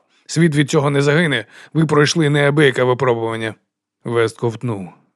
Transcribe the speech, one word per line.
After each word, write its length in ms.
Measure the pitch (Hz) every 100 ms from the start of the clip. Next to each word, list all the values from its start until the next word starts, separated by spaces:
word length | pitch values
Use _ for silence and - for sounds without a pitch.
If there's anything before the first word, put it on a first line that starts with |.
| _ _ _
Світ 300 | 151 165 147
від 140 | 143
цього 200 | 156 143
не 120 | 143
загине, 440 | 139 147 170 123 - - -
ви 120 | 151 156
пройшли 440 | 147 147 170 147
неабияке 540 | 147 143 143 143 123
випробування. 720 | 127 123 127 117 113 113 113 101 _ _ _ _
Вест 340 | - 117 110 -
ковтнув. 520 | 120 113 123 101 87 - _